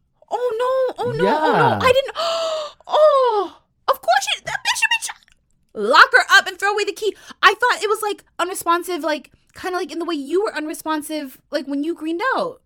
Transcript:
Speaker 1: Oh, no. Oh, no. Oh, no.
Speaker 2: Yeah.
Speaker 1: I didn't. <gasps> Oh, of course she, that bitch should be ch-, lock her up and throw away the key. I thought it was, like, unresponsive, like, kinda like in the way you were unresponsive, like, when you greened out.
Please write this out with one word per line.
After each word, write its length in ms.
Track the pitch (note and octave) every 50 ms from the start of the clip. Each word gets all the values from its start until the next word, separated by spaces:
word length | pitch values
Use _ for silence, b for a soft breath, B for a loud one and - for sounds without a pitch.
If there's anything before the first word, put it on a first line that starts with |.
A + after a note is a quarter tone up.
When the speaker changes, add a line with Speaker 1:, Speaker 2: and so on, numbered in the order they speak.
| _ _ _ _ - - -
Speaker 1:
Oh, 580 | A#4 B4 B4 A4 A4 B4 B4+ C5 C5 C5 B4 - -
no. 60 | G#4
Oh, 60 | B4
no. 20 | -
Oh, 40 | D3
no. 60 | E3+
Speaker 2:
Yeah. 540 | - - D#4 D#4 - - F3 D3+ - - -
Speaker 1:
I 100 | - B4+ B4+
didn't. 220 | C5+ C#5 A4 A4
<gasps> 720 | C#5+ E5 E5 E5 E5 E5 D#5+ D#5+ D#5 D5+ D5 - _ - -
Oh, 720 | - D5+ D#5 D5+ D5 C5+ B4+ A#4+ G#4+ G#4 F#4 D#4+ - - _ _ _ _ - -
of 140 | C5 -
course 260 | - - F5+ G5+ G5 G#5 G#5+
she, 80 | - -
that 140 | - G#5+ G5+
bitch 200 | - G5+ A#5+ A5+
should 120 | A#5 G#5
be 160 | A#5 A5 - -
ch-, 200 | - _ _ _ _ _ _ _ _ _ _ _ -
lock 320 | - G3+ G#3+ C#4+ E4 A4+ A4+
her 120 | - - - - F4+ G4
up 100 | - F#4
and 100 | F#4+ F4
throw 160 | F#4+ G4+ G#4+
away 100 | G#4+ G4+
the 60 | G4+
key. 240 | - - A4 G4+ - B B B B B
I 120 | - F#4+ G#4
thought 300 | - A#4+ B4 F#4 - F#4
it 40 | G4+
was, 120 | G#4 G4+
like, 220 | G#4+ G#4 G4 - - _ _ -
unresponsive, 640 | E4+ F4+ F#4+ - - E4+ E4+ F4 E4+ F4+ F4 D#4+ C#4+
like, 280 | D#4+ D4+ C#4 - - _ _ _ _ -
kinda 240 | - - F#4 F4+ F4+
like 140 | F#4 -
in 80 | D4 E4
the 60 | E4+
way 100 | D#4+ F4
you 280 | D4 C4+ C4+ D4+ F#4 G#4
were 100 | - -
unresponsive, 840 | D4+ D4+ D4+ E4+ - - D#4 D#4 D4+ D4 - D#4 D4+ D4 C4 - - _ -
like, 160 | - D#4 C#4 C#4
when 160 | C#4+ C#4 D4
you 100 | D#4+ E4+
greened 280 | E4 D4+ D#4+ E4 E4+ G#4+ C5 A#4+
out. 260 | D#4+ G3 E3 - - _